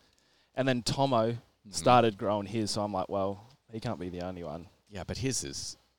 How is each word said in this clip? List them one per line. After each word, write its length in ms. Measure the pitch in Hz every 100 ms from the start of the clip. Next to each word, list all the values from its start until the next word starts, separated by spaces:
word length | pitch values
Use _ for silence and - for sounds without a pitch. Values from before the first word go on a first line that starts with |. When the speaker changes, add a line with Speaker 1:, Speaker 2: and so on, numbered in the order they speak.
| _ _ _ _ _ -
Speaker 1:
and 100 | 135
then 160 | 123
Tomo 460 | 110 - 139 123 113
Speaker 2:
Mm-hmm. 400 | 117 - _ 107
Speaker 1:
started 480 | 92 127 123 117 98
growing 280 | 107 104 98
his, 260 | 113 104
so 100 | 110
I'm 100 | 104
like, 160 | 95 -
"Well, 380 | 98 98 101 110 - _
he 60 | 113
can't 220 | 120 87
be 80 | 90
the 140 | 87
only 200 | 90 92
one." 240 | 82 78 87 _ _
Speaker 2:
Yeah, 140 | 101 87
but 100 | 92
his 260 | 127 123
is 320 | 71 - - - _